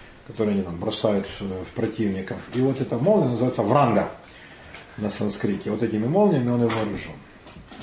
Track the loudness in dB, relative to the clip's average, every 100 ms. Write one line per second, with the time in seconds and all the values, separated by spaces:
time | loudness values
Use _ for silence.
0 | -20 -20 -10 -2 0 0 -2 -4 -4 0
1 | 2 2 -2 -6 -8 -8 -8 -4 -4 0
2 | -2 -2 -6 -8 -6 0 0 0 -2 0
3 | 4 4 4 2 0 0 4 4 6 4
4 | 0 -6 -18 -20 -20 -20 -20 -20 -16 -6
5 | -4 -2 -4 -2 -2 -2 -4 -2 0 0
6 | 2 4 4 4 2 2 2 2 -2 -4
7 | -10 -14 -20 -20 -20 -20 -20 -18